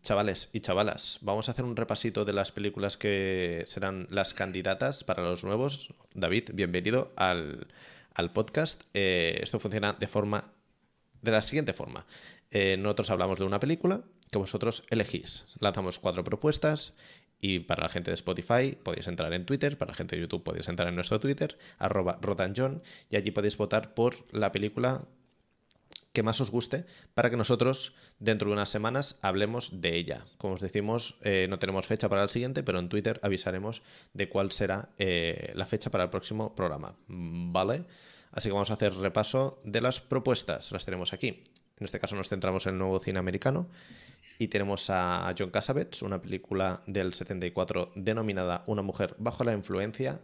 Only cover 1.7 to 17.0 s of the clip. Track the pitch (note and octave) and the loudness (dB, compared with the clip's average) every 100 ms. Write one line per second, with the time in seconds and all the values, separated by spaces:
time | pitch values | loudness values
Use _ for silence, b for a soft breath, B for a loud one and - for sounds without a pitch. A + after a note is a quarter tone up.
1.7 | A2+ A#2 G#2+ A#2 G#2+ G#2 G2+ F#2+ - G2+ | -2 -2 -2 -2 0 0 0 0 -2 -4
2.7 | G2 G2 - G#2 G2+ F#2+ F#2 F2 E2+ - | -2 -2 0 0 2 2 0 0 -2 -6
3.7 | - F#2+ F#2+ F#2 G2 F#2+ - F#2+ F#2 F#2 | -4 -4 -4 -2 -2 -2 -2 -4 -2 -2
4.7 | G2 C3 C#3 - F2+ F2 F2 F#2+ A2 C#3 | 0 -2 -2 -2 0 0 -2 0 0 0
5.7 | C#3 - - _ - E2+ G2+ - F#2 F2+ | -4 -10 -18 _ -2 2 2 0 0 0
6.7 | F2+ F2+ B2 - - F#2 F2 D2+ - - | 0 2 2 0 2 2 2 -2 -8 -12
7.7 | B B B B - F2 - A2 - D#3+ | B B B B -2 0 0 0 0 -2
8.7 | - - G2+ G2 F2+ E2 - - A2 G#2+ | -4 -6 0 2 4 2 0 -2 -4 -2
9.7 | G#2 G2+ G#2 - - G2+ G#2 - - _ | -2 -2 -2 -2 0 0 0 -4 -14 _
10.7 | _ _ _ _ - A2+ A2 - C#3+ D3 | _ _ _ _ -6 2 4 4 0 0
11.7 | - - B1 - B B B _ G#2 G2 | -2 -6 -10 -14 B B B _ 2 4
12.7 | F#2+ G2+ G#2 A2 F#2+ F#2 F#2 F#2+ G2+ C3 | 4 2 2 2 2 2 2 2 2 2
13.7 | E3 F3+ G3+ - _ - G#2 F#2+ G2 A2 | 2 2 0 -4 _ -4 -2 0 0 0
14.7 | - - A2+ G#2 F2+ - - - - G#2 | -2 0 0 0 -2 -6 -10 -12 -2 0
15.7 | F#2+ F#2 - F#2+ F2+ F2 G#2 D3+ D3 D3+ | 2 -2 -2 0 0 -2 0 2 2 2
16.7 | D3+ - B | 0 -4 B